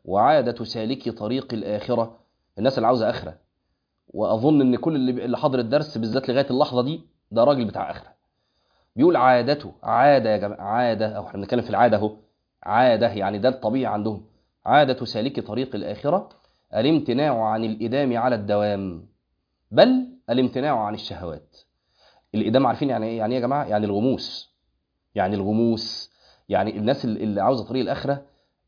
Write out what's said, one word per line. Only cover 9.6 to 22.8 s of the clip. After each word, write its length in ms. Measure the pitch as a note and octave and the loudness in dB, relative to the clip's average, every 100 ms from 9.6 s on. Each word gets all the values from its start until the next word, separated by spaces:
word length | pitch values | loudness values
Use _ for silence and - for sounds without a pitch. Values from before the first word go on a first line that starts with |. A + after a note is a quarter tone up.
| F#2+ - | -4 -12
عادة 480 | - A2+ C#3 C#3 A2+ | -2 4 6 6 4
يا 60 | G#2 | 0
جماعة، 240 | G2+ - | -2 -6
عادة، 560 | G2 A2+ B2 G#2+ A2 G#2 | -4 -2 0 0 -2 -4
أو 100 | G#2 | -10
إحنا 140 | G2 | -10
بنتكلم 220 | G2+ B2 | -4 -2
في 80 | A2+ | 0
العادة 260 | G2+ A#2+ G#2+ | 2 4 4
أهو، 200 | G#2+ - _ _ _ _ | 0 -6 _ _ _ _
عادة 500 | - G#2+ B2+ A2+ A2+ | -2 2 4 4 2
يعني 260 | G#2 F#2+ G#2 | 0 -4 0
ده 100 | A#2+ | 0
الطبيعي 440 | B2+ A2 B2+ A#2+ | 0 -2 -2 -2
عندهم. 340 | G#2 G#2 G2+ - _ _ _ - | -2 -4 -6 -12 _ _ _ 2
"عادة 380 | C#3 C#3 B2+ | 4 4 0
سالكي 360 | A2+ A2+ B2 C3 | -4 -4 -4 -6
طريق 340 | G#2+ G#2+ C3 | -6 -6 -6
الآخرة 540 | G#2+ F2 G#2+ C#3+ F3+ - _ _ _ _ | -8 -8 -6 -2 -4 -4 _ _ _ _
الامتناع 680 | G#2+ B2+ D#3+ A2+ A#2+ D3+ A#2+ | -2 2 2 0 -2 0 0
عن 200 | A2 A2 | -2 -2
الإدام 520 | A2+ A2 A2+ C3 C#3 A#2 | -4 -4 -4 -2 0 0
على 180 | B2 | 0
الدوام، 760 | A#2 G2+ G#2 G#2 G2+ G2 E2+ - _ _ _ _ _ - | -2 0 0 0 -2 -6 -10 -16 _ _ _ _ _ -4
بل 380 | A#2 A3+ B3+ B3+ - - | 4 6 4 -2 -10 -4
الامتناع 500 | B2 B2+ C3 C#3+ B2 | 0 0 0 -2 -2
عن 140 | G#2 | -2
الشهوات". 640 | G#2 - F2 F2 D2+ _ _ _ _ _ _ _ _ _ | -6 -10 -10 -10 -12 _ _ _ _ _ _ _ _ _
الإدام 320 | A2 G#2+ A#2+ C3 | -2 2 4 2
عارفين 240 | - | 0